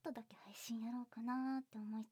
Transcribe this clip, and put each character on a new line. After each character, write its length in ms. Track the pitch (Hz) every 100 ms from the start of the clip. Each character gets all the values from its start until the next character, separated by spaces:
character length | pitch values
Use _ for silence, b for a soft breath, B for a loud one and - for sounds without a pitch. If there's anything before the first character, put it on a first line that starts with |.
と 80 | 330
だ 120 | 233
け 100 | 226
配 180 | 202 202
信 280 | 208 - 226
や 100 | 226
ろ 120 | 247
う 40 | 247
か 160 | 226
な 360 | 233 262 262 269
ー 20 |
っ 40 | 262
て 80 | 220
思 220 | 214 220
い 60 | 220